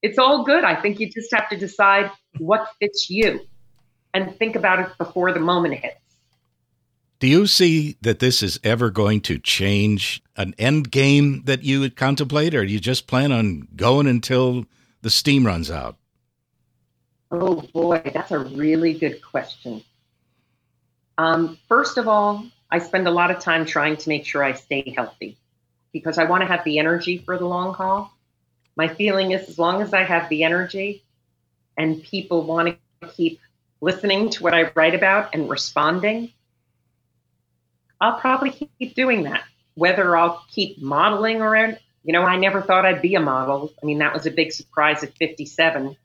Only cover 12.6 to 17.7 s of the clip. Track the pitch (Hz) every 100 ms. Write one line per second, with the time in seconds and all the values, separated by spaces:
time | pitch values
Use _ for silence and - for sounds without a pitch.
12.6 | 98 104 92 127 - 127 143 123 107 80
13.6 | - - 110 135 143 120 - 127 127 123
14.6 | 107 _ _ _ 117 - - 139 120 87
15.6 | 82 80 62 - _ _ _ _ _ _
16.6 | _ _ _ _ _ _ _ 170 185 170
17.6 | 147